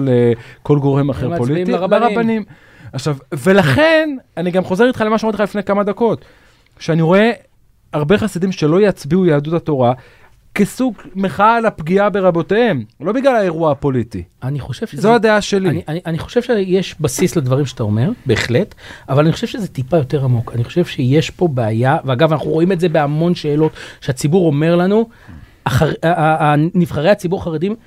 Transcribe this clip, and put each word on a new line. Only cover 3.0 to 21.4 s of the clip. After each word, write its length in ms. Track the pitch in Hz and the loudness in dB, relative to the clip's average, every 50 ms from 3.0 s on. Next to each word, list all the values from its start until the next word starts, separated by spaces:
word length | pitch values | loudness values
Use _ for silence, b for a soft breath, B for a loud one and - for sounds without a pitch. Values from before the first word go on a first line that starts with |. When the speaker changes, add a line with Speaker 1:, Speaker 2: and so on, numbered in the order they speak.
| - 156 143 135 - - - | -4 -4 -4 -6 -8 -10 -8
Speaker 1:
ולכן, 760 | 139 120 185 196 202 175 143 131 277 311 330 320 311 320 311 277 247 - _ - | -2 2 4 4 4 4 4 4 4 4 4 4 2 0 0 -4 -8 -12 _ -8
אני 140 | 165 170 180 | -6 -4 -2
גם 120 | 170 185 180 | -2 -2 -2
חוזר 240 | - 190 180 233 | 0 0 2 2
איתך 160 | 262 247 - 220 | 2 2 0 -2
למה 120 | 214 220 | -2 -2
שאמרתי 180 | 214 220 220 214 | -2 -2 -2 -2
לך 60 | - | -2
לפני 220 | 214 185 - 208 196 | -2 -2 -4 -4 -2
כמה 200 | - 196 202 202 | -2 -2 0 -2
דקות, 420 | 202 202 - 240 220 175 - b b b b b b b b b b b - | -2 -2 0 0 0 -2 -2 b b b b b b b b b b b -10
שאני 220 | - - 160 165 | -4 -2 0 2
רואה 300 | 160 160 180 196 214 240 220 - _ _ _ _ _ _ _ _ _ _ - | 2 4 4 4 4 2 0 -4 _ _ _ _ _ _ _ _ _ _ -6
הרבה 240 | 151 147 143 202 | -2 0 2 2
חסידים 340 | 208 220 202 - 170 180 196 | 2 0 -2 -4 -2 -4 -4
שלא 300 | 180 - 156 147 160 190 | -2 0 0 2 4 4
יצביעו 440 | 214 196 - - - 139 165 190 185 | 4 2 0 -2 -4 -2 0 2 4
יהדות 280 | 175 151 143 143 156 170 | 4 2 2 0 -2 -4
התורה 400 | 160 - 160 147 131 123 117 131 b b b b b b b b b _ _ - | -4 -2 -2 0 2 2 2 0 b b b b b b b b b _ _ -2
כסוג 380 | - 202 185 - - 262 262 196 - - - - | -2 -2 -2 -2 -4 -4 -4 -4 -8 -14 -12 -6
מחאה 400 | 190 196 185 135 - 202 220 233 | -4 -4 -4 0 2 4 4 4
על 100 | 233 226 | 4 2
הפגיעה 440 | 208 - - 160 156 185 196 202 208 | -2 -2 -4 -2 0 2 2 2 2
ברבותיהם, 760 | 190 208 185 185 170 170 160 - 190 214 247 233 170 127 104 - _ - | 0 0 2 2 2 0 0 0 2 2 2 2 0 -2 -6 -10 _ -8
לא 120 | 131 180 | -6 -4
בגלל 240 | 220 269 262 277 254 | -2 0 2 2 2
האירוע 360 | 226 202 180 160 160 165 156 | 2 0 0 0 0 0 0
הפוליטי. 520 | 139 135 147 143 131 123 110 - - 92 85 - _ - - | 0 0 -2 -2 0 -2 -4 -4 -8 -12 -12 -14 _ -10 -8
Speaker 2:
אני 160 | 127 143 139 | -6 -6 -6
חושב 280 | - - 127 - 226 | -8 -8 -8 -8 -10
שזה 140 | - - - | -10 -6 0
Speaker 1:
זו 140 | 190 214 233 | 2 4 4
הדעה 260 | 233 196 220 214 208 | 4 4 2 2 2
שלי. 280 | 196 - 202 196 190 180 | 0 0 -2 0 0 0
Speaker 2:
אני, 120 | 135 170 - | 0 -2 -4
אני, 120 | - 151 175 - | -6 -6 -6 -6
אני 140 | 165 165 151 | -6 -6 -6
חושב 220 | - - - 240 | -4 -4 -2 -2
שיש 540 | 233 - 240 208 190 185 175 190 180 - - - | 0 0 0 -2 0 0 0 0 0 -2 -6 -4
בסיס 360 | - - - - 190 170 - | -4 -4 -2 0 -2 0 0
לדברים 300 | 170 135 123 131 135 147 | 0 0 0 0 0 -2
שאתה 180 | 127 - - 117 | -2 -4 -4 -2
אומר, 280 | 104 104 110 123 190 247 - - | 0 0 0 0 0 -2 -2 -2
בהחלט, 500 | 131 113 101 - - 117 131 208 - - B B B B B B B | 0 0 0 0 0 0 0 0 -2 -8 B B B B B B B
אבל 140 | 131 139 151 | 2 2 2
אני 100 | 165 - | 2 2
חושב 140 | - 233 | 0 -4
שזה 200 | 226 - 269 196 | -6 -6 -6 -8
טיפה 300 | - - - 127 - 180 | -6 -6 -8 -4 0 0
יותר 260 | 165 131 127 - 143 131 | 0 0 0 -2 -2 0
עמוק. 280 | 131 123 113 117 - - | 0 0 0 -2 -4 -4
אני 80 | 120 117 | -6 -4
חושב 220 | - - 170 170 | -2 -2 -2 -2
שיש 440 | - - - 131 123 135 160 151 - | -2 -2 -2 0 2 2 2 2 0
פה 180 | - - | -2 -2